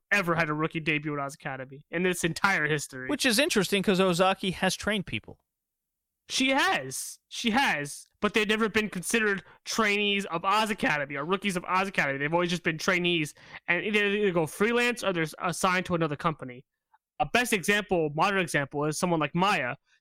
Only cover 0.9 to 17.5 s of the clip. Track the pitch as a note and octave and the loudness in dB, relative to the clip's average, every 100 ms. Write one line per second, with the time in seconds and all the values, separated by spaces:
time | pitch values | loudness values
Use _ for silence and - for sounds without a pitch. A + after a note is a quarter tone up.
0.9 | D3+ D3+ D3 C#3 C#3 D3+ C3 C3 C#3 - | -2 -2 -4 -6 -8 -10 -8 -12 -14 -6
1.9 | E3+ F#3 F3 E3+ D#3+ G3 F#3 D3+ D3+ - | 0 2 2 -2 0 2 2 2 0 -4
2.9 | C3 B2+ C#4+ C4 A3 D#4+ G#3 F3 G3 G3+ | -10 -6 0 2 4 2 2 2 0 2
3.9 | F#3 F#3+ F3 F#3 F#3+ F#3+ - F#3 - - | 4 4 4 2 2 -2 0 -2 -2 -4
4.9 | G#3 - G#2+ - - _ _ _ _ _ | -4 -4 -8 -10 -20 _ _ _ _ _
5.9 | _ _ _ - - C4 C4+ F4+ F#3+ C3 | _ _ _ -6 -2 2 2 2 0 -4
6.9 | - - - _ - A#3+ A3+ B3+ D#3 C#3+ | -10 -10 -14 _ -4 0 2 2 0 -4
7.9 | - - - G#3 G#3+ G#3 A3 A3 G#3+ G#3+ | -10 -18 -4 0 2 2 2 2 0 -2
8.9 | F#3 - A#3 G#3+ F#3+ - - - - G#3+ | -4 -2 0 2 -2 -6 -18 -6 0 2
9.9 | G3+ G#3 G3+ G3 E3+ F#3+ G#3 A3 G#3+ E3+ | 2 2 0 -2 -4 0 2 0 0 0
10.9 | D3 C#3 C#3+ D3+ F#3+ G#3 F3 - F#3 G3 | 0 -2 -4 -2 -2 -2 -4 0 0 0
11.9 | G3 D3 C3+ D3 E3+ F3+ F3+ F3 D#3+ - | 0 -2 0 0 0 0 0 -2 -2 0
12.9 | F3+ F3 E3+ D3+ - - - - F3 G3+ | 2 2 0 -2 -8 -20 -12 -4 -2 0
13.9 | G#3+ G3+ G#3 G#3 F3 D3+ - G#3+ A#3+ A#3+ | 0 2 2 2 2 -2 0 0 2 0
14.9 | A#3 G3 E3+ D#3+ - F3 D#3+ F#3+ F3+ F3+ | 0 -2 -2 -4 -4 -6 0 0 0 0
15.9 | E3+ D#3+ D3 E3+ C#3+ C3 B2 _ _ _ | -2 -2 -2 -4 -4 -12 -16 _ _ _
16.9 | _ _ - D3+ A#3 B3 | _ _ -6 0 2 2